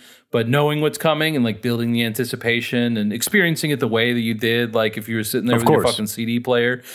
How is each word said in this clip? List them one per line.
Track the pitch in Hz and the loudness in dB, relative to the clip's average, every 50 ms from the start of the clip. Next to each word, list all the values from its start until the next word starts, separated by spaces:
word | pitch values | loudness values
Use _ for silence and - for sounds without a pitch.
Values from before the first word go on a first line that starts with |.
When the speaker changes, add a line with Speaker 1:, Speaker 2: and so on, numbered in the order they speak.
| - - - - _ _ | -14 -20 -20 -20 _ _
Speaker 1:
But | - 120 113 113 | -2 0 0 2
knowing | 131 147 147 147 151 151 | 2 2 2 2 2 0
what's | 151 151 147 - | 0 -2 -2 0
coming | - 160 151 151 156 156 156 | 0 0 2 2 0 0 0
and, | 139 120 | 2 0
like, | 113 107 107 | 0 0 -2
building | - 123 120 117 117 117 | -2 -2 -2 0 0 0
the | 117 117 117 | 0 0 0
anticipation | 113 107 - 123 123 - 117 - 117 117 120 117 - - 120 120 120 117 110 | 0 -2 -2 -4 -4 -4 -4 -2 0 0 0 -2 -2 -2 0 0 0 0 0
and | 104 104 101 | 0 -2 -2
experiencing | 123 - - - 208 180 170 160 - - 151 | -2 -2 0 2 4 4 2 2 0 -2 -2
it | 147 123 | -2 0
the | 131 113 | 0 0
way | 113 113 117 120 123 | 2 2 2 2 0
that | 120 | 0
you | 113 113 113 | 0 -2 -2
did, | 107 113 113 117 120 120 113 110 | -2 0 0 2 2 0 0 0
like, | 113 110 110 107 110 | 0 0 0 -2 -4
if | 107 - | -6 -4
you | 113 110 | -4 -4
were | 107 | -2
sitting | - - 127 - 123 | -2 -2 -2 0 2
there | 120 117 | 2 2
Speaker 2:
Of | 117 | 4
Speaker 1:
with | 139 | 4
your | 156 123 - | 4 4 4
Speaker 2:
course. | 123 110 | 2 0
Speaker 1:
fucking | - 107 104 | -2 -4 -6
C | - - 117 | -6 -6 -4
D | 113 120 120 | -2 -2 -2
player, | 120 127 123 120 120 123 123 123 - - | -2 0 0 2 2 0 -2 -4 -8 -14